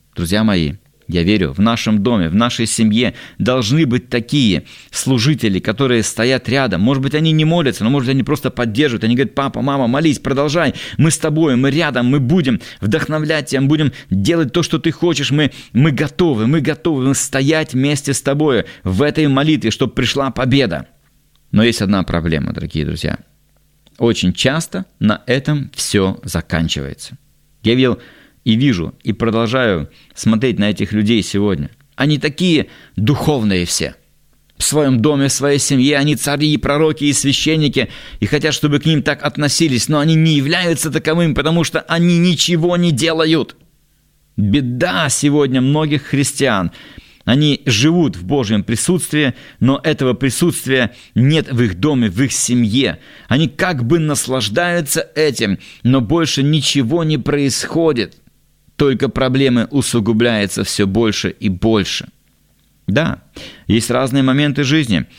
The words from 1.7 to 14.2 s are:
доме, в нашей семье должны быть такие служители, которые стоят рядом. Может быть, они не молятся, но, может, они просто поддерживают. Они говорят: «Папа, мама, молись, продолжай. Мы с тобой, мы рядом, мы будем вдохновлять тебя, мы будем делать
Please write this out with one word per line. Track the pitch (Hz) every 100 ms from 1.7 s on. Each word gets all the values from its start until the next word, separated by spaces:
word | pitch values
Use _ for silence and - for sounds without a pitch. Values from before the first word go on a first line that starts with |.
| 117 - 107
доме, | 104 117 80
в |
нашей | 95 120 - 110
семье | - 110 107 120 - - -
должны | 101 131 107 151 147
быть | 120 -
такие | 123 110 147 117 82 - - -
служители, | - - 131 123 139 113 92
которые | 107 101 135 120
стоят | 107 - 120 131 -
рядом. | 135 131 87
Может | 107 139
быть, | 135
они | 151 160
не | 156
молятся, | 156 175 139 101
но, | 104
может, | 139 123
они | 135
просто | 127 147 131
поддерживают. | - 120 107 147 113
Они | 110
говорят: | 120 135 -
«Папа, | 135 113
мама, | 127 139 120
молись, | 135 160 131
продолжай. | 131 135 147 160 147 - - -
Мы | 156
с | -
тобой, | 156 151 165
мы | 123 139
рядом, | 139 156 123 123
мы | 143
будем | 123 185 135 110 - -
вдохновлять | 104 151 151 156 151 156 147
тебя, | 135
мы | 135
будем | 151 147 - -
делать | 95